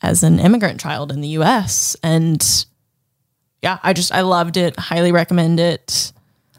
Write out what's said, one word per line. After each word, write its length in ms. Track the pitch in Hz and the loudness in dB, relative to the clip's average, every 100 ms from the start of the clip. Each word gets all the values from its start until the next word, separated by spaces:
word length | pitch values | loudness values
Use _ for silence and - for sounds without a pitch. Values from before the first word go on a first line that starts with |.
as 180 | - 175 | -2 2
an 180 | 165 165 | 4 4
immigrant 400 | 175 233 196 120 | 4 4 0 -4
child 320 | 147 151 143 | -8 -8 -8
in 100 | 139 | -8
the 80 | 147 | -6
U 120 | 156 | -2
S. 520 | 160 247 185 - - - | 0 0 -2 -4 -4 -4
And 420 | 170 160 160 156 - - - _ _ _ _ _ _ _ _ _ | 0 2 2 0 0 -2 -4 _ _ _ _ _ _ _ _ _
yeah, 160 | - 185 | -6 -2
I 120 | - | -2
just, 200 | 180 180 | 0 -2
I 80 | - | -2
loved 340 | 185 180 170 175 | 0 0 0 0
it. 220 | 175 - | -2 -4
Highly 320 | - 170 175 | -4 0 2
recommend 480 | 175 165 175 160 165 | 2 2 2 2 2
it. 540 | 170 156 - - - - _ _ _ | 0 -2 -6 -6 -6 -10 _ _ _